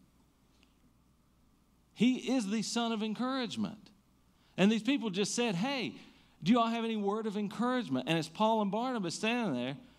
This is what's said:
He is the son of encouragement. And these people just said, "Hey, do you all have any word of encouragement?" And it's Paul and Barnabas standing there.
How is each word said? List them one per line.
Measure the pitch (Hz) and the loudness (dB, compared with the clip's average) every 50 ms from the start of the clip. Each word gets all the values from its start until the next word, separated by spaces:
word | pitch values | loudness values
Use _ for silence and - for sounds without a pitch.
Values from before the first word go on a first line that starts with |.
| - _ _ _ _ _ _ _ _ _ _ _ _ _ _ _ _ _ _ _ _ _ _ _ _ _ _ _ _ _ _ _ _ _ _ _ _ _ _ | -20 _ _ _ _ _ _ _ _ _ _ _ _ _ _ _ _ _ _ _ _ _ _ _ _ _ _ _ _ _ _ _ _ _ _ _ _ _ _
He | - 202 247 254 - - - | 2 4 4 2 2 0 0
is | 254 269 214 | 0 0 0
the | 190 208 226 185 | 0 -2 -2 -2
son | - - 233 233 233 | -2 -2 -2 -2 -2
of | 226 214 214 | -2 -2 -2
encouragement. | 220 208 - 240 254 262 269 247 202 - 226 208 180 - - - - - _ _ _ _ _ _ _ _ _ _ _ - | -4 -4 -4 -4 -4 -2 -4 -4 -4 -4 -4 -4 -4 -6 -10 -18 -20 -20 _ _ _ _ _ _ _ _ _ _ _ 0
And | - 180 208 | 2 4 4
these | 226 214 | 4 2
people | 208 240 285 262 208 220 | 2 0 0 0 0 -2
just | 175 190 208 - - | -2 -2 -2 -2 0
said, | - 240 233 190 | 0 0 0 0
"Hey, | 165 202 277 285 262 208 120 - - - - - - - _ _ - | 0 -2 -2 -2 -2 -4 -6 -8 -10 -16 -20 -20 -20 -20 _ _ -4
do | - 165 | 2 4
you | 240 240 | 6 6
all | 226 | 6
have | 226 226 233 226 | 4 2 0 -2
any | 226 226 | -2 0
word | 214 202 196 202 220 214 | 0 0 0 0 0 -2
of | 220 185 | -2 -2
encouragement?" | 214 208 190 - - 233 247 247 254 233 247 - 127 - - | -2 -4 -4 -2 -2 0 0 0 0 0 0 -2 -2 0 2
And | 165 | 2
it's | 165 156 - | 0 0 -2
Paul | - - 214 220 226 220 | 0 2 2 4 4 2
and | 208 196 | 2 0
Barnabas | 185 220 240 262 254 226 190 170 - | 0 -2 -2 -2 -2 -2 -4 -4 -4
standing | - - 220 240 247 233 190 131 | -2 -2 0 0 0 0 0 0
there. | 123 120 127 143 - - - - | -2 -2 -4 -6 -8 -12 -20 -20